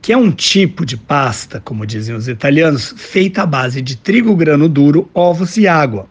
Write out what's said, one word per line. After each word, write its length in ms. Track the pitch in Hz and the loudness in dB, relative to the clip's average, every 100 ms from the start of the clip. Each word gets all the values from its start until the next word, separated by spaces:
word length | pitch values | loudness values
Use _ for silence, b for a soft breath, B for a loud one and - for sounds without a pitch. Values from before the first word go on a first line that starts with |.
que 80 | - | 2
é 60 | 240 | 2
um 140 | 220 | 2
tipo 520 | 139 - 196 185 - | 0 0 2 0 -2
de 140 | 156 120 | -8 -8
pasta, 640 | - 147 131 104 - 113 | -4 -2 -2 -4 -12 -16
como 220 | - 110 107 | -10 -8 -8
dizem 300 | 110 110 117 | -8 -8 -8
os 120 | 120 | -8
italianos, 680 | 113 143 143 160 139 - - | -4 0 2 2 0 -6 -16
feita 460 | - 196 190 190 | -6 -2 0 0
à 20 | 185 | -2
base 380 | 143 127 135 | -2 -2 -6
de 120 | 127 127 | -8 -8
trigo, 400 | - 226 226 190 | 0 0 2 2
grano 320 | 156 147 160 | 2 4 2
duro, 400 | 143 143 156 190 | 4 4 4 0
ovos 440 | - 175 165 180 220 | 0 0 0 -2 2
e 100 | 202 | 2
água. 400 | 165 139 104 95 | 2 0 -4 -12